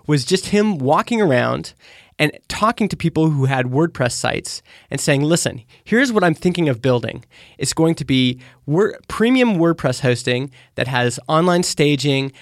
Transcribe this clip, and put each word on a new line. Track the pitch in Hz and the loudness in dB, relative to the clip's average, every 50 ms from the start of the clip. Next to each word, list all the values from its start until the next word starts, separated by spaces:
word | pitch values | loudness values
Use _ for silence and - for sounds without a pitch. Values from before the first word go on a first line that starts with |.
| - | -2
was | - 151 143 120 | 0 0 0 2
just | - 185 185 - | 0 -2 -2 0
him | - 202 208 208 214 196 143 | 0 0 2 2 0 0 -2
walking | 123 135 156 180 226 - 240 220 | 0 0 0 0 0 -2 0 2
around | 208 160 127 120 120 120 123 143 165 - - _ _ - - - - _ _ | 2 2 2 2 2 0 -2 -4 -8 -12 -16 _ _ -20 -20 -20 -20 _ _
and | - 151 151 - - _ | -2 -2 -2 -2 -6 _
talking | - - - 208 220 240 - 220 | -12 -4 0 0 0 0 0 -2
to | 185 - | -2 -2
people | - - 165 - 160 160 160 | -2 -2 -2 0 2 2 2
who | 151 139 131 | 2 2 0
had | 131 135 131 127 | 0 2 0 0
WordPress | 127 127 139 165 165 - - 127 120 - | 0 0 0 0 0 0 -2 -4 -4 -4
sites | - - 120 - - - - - - _ _ - - _ - | -4 -4 -4 -4 -4 -6 -8 -14 -14 _ _ -20 -20 _ -10
and | - 131 | -8 -4
saying, | - 165 143 139 | -2 0 0 2
"Listen, | 147 151 170 165 - 120 95 - - _ - _ _ | 2 0 0 0 0 -4 -6 -8 -18 _ -20 _ _
here's | - 208 233 285 254 | -2 0 2 2 2
what | 220 208 180 | 0 2 2
I'm | 170 156 | 2 0
thinking | - - 180 160 170 170 147 | 0 -2 -2 0 0 0 0
of | 131 107 | -2 0
building. | - - 123 120 110 113 - 123 - _ _ - - - - - | 0 0 0 0 -2 -6 -10 -12 -16 _ _ -20 -20 -20 -10 -8
It's | - - - | -6 -4 0
going | - 160 165 165 | 0 2 2 2
to | - 143 | -2 -2
be | - 135 131 127 123 123 123 - - - _ - | 0 2 2 2 2 0 -4 -10 -20 -20 _ -6
wor-, | 139 147 180 214 - - - _ | -2 0 0 0 0 -2 -8 _
premium | - - - 214 240 262 262 247 233 202 | -10 -2 0 2 4 4 4 4 2 2
WordPress | 165 170 170 165 - - 135 123 - | 2 2 2 2 0 -2 -2 -2 0
hosting | - 147 120 117 - 127 123 123 135 139 _ - - _ - | 0 0 0 0 -2 -2 -2 -2 -4 -6 _ -18 -20 _ -6
that | - 120 | -6 -4
has | 127 131 123 123 120 - 123 - | -2 0 0 0 0 -2 -4 -6
online | - 160 160 170 180 175 175 | -2 0 2 2 2 2 2
staging, | 175 - - - 151 147 147 131 127 143 135 135 135 139 - - | 0 -2 0 0 2 2 2 0 0 0 0 -2 -2 -6 -8 -14